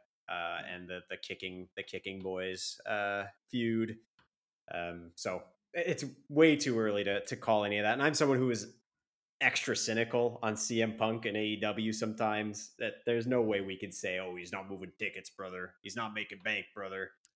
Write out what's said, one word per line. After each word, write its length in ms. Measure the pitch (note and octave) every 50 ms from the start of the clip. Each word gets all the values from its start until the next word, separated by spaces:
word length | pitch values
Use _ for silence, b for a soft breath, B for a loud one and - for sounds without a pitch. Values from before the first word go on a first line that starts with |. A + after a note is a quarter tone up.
| _ _ _ _ _ -
uh, 300 | F2+ F2 E2+ E2+ E2+ E2 - - F2+
and 140 | F2+ F2+ F2
the, 120 | F2+ F2+ F2 -
the 60 | F#2
kicking, 520 | - - - F#2+ - - F#2 F#2 F#2 F2+ F2 _
the 60 | - G2
kicking 380 | - - F#2 - G2 F#2+ F#2+ F#2
boys, 560 | F#2+ F#2 F#2 F#2 F#2 F#2 F#2 - - - - -
uh, 380 | A2 A2 G#2 G2+ G2+ G2+ G2+ G2 G2+ - _ _ _
feud. 460 | - B2 A#2 A2+ A2+ A2+ A2+ G#2+ A2 - - _ _ _ _ _ _ _ _ _ _ _ _ - -
Um, 380 | F2 F2 E2+ E2+ E2+ E2+ E2 F2
so 280 | - - G2+ F#2 F2+ - - _ _ _ _ -
i-, 60 | E3+
it's 240 | E3+ F3+ D#3 - D3 C3 - - - -
way 280 | D3 D3+ D#3+ D#3+ D3+
too 220 | C#3+ - C3+ A#2+ A2+
early 260 | A2 G#2+ G#2 G#2 G2+
to, 200 | G2+ G2+ G2+ -
to 120 | - B2+
call 280 | A#2 - - A2 G#2+ G#2
any 140 | G2+ G#2 G#2
of 60 | G#2
that. 100 | G#2+ A#2
And 80 | C3 C#3
I'm 100 | D#3 D3
someone 220 | C3+ D#3 C#3 C3+ B2+
who 120 | C3 B2+
is 240 | A#2 G#2+ G2+ A2+ - - _ _ _ _ _ _ _ _ _ _ _ _
extra 340 | C#3 B2+ - - - C3+ A#2+
cynical 600 | A#2 - - A2 A2+ A#2 A2+ B2+ A#2+ A#2+ A#2+ A#2 - -
on 140 | A2 G#2+
C 260 | G#2+ - - A#2+ A2+ A2+
M 140 | A2 G#2+ A2
Punk 260 | A2+ A2 A2+ A#2 -
and 140 | A2+ G2+ G#2+
A 40 | G#2+
E 140 | G#2+ G#2+ G2
W 320 | G#2+ G#2 G#2+ A#2 A2 A2 G#2+
sometimes, 800 | A2 A#2 G#2+ G#2+ A2 A#2 G#2+ G#2+ G#2+ G#2+ G#2+ G2+ - - - - -
that 180 | A#2+ G#2+ - - -
there's 200 | B2 A#2 A#2 A2+
no 140 | B2 B2+ B2
way 220 | A#2 A2 G#2 G2 F#2+
we 160 | G2 F#2+ F#2
could 160 | G#2 F#2+ E2+
say, 240 | - - G2 F#2 F#2
"Oh, 180 | F#2+ F#2 F2+
he's 160 | F2+ F2 F2 F#2+
not 160 | F#2+ F#2+ G2
moving 240 | G2 F#2 F#2 F2+ - -
tickets, 320 | A2 F#2+ - F#2+ F#2 -
brother. 420 | - - F#2+ F#2 F#2 F#2 F2+ F2+ - _
He's 160 | - G#2 G2
not 160 | A#2+ A2+ A2 G#2+
making 280 | G#2+ G#2 - G#2 F#2+ F2+
bank, 220 | A2 G#2+ G2 F#2+ - _
brother. 380 | G#2 G2 F#2+ F#2+ G2 F#2+ F#2 - _ - _ _